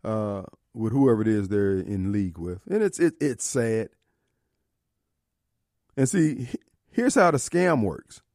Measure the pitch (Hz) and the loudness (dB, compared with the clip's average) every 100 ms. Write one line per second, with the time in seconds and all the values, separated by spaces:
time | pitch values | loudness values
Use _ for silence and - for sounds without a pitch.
0 | - 110 104 101 92 _ _ - 110 131 | -4 -4 -4 -6 -10 _ _ -6 -2 4
1 | 135 110 110 107 95 104 101 95 - 98 | 4 4 4 2 0 0 2 0 -2 -4
2 | 92 104 95 80 85 90 - 208 208 - | -2 -2 -4 -6 -10 -10 -4 -2 -2 2
3 | 170 - 151 120 - 127 117 110 107 _ | 0 2 -4 -4 -6 -4 -2 -2 -4 _
4 | _ _ _ _ _ _ _ _ _ _ | _ _ _ _ _ _ _ _ _ _
5 | _ _ _ _ _ _ _ _ _ - | _ _ _ _ _ _ _ _ _ -2
6 | 135 196 156 135 123 - _ _ _ - | 0 2 0 -2 -10 -12 _ _ _ -2
7 | 247 262 180 143 - 170 180 147 101 78 | 2 4 4 2 -2 0 2 2 0 -4
8 | - - _ | -16 -20 _